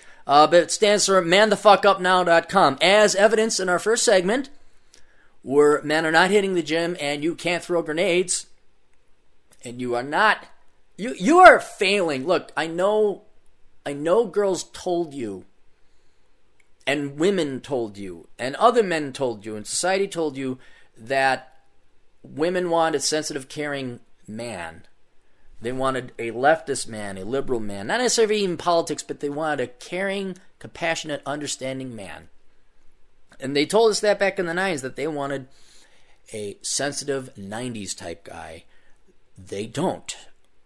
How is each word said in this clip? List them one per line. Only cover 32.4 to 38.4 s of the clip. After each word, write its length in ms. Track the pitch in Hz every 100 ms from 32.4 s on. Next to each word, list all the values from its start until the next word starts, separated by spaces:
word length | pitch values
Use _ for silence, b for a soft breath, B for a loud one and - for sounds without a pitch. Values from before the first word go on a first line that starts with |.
| - - - - - - - - - -
And 160 | 131 143
they 100 | 147
told 260 | 208 226
us 80 | 196
that 200 | 208 202
back 200 | 196 190
in 80 | 175
the 60 |
nineties, 280 | 175 190 151
that 140 | 131 131
they 120 | 151
wanted 400 | 147 139 139 127 b b b b b b b b
a 240 | 110 104 -
sensitive 720 | - - 139 139 143 135 131 -
nineties 560 | 98 110 127 113 95
type 300 | - 87 82
guy. 420 | - 85